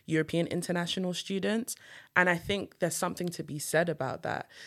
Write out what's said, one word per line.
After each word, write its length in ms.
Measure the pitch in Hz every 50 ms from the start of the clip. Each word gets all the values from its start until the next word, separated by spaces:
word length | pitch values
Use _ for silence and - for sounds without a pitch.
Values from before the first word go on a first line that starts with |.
| -
European 400 | - 156 160 151 - - 170 170
international 640 | - - 175 165 - 175 175 170 170 - 196 185 180
students. 640 | 175 - - - 190 196 185 202 214 226 - - - - - - - - - - -
And 140 | 185 180 180
I 80 | 175 170
think 400 | - - 202 196 - - - -
there's 180 | 180 165 -
something 320 | - 180 175 - - 175 175
to 140 | 170 -
be 160 | 151 147 147 147
said 320 | - - - 156 175 170
about 320 | 151 - 135 127 87 -
that. 260 | - - - - - - - - -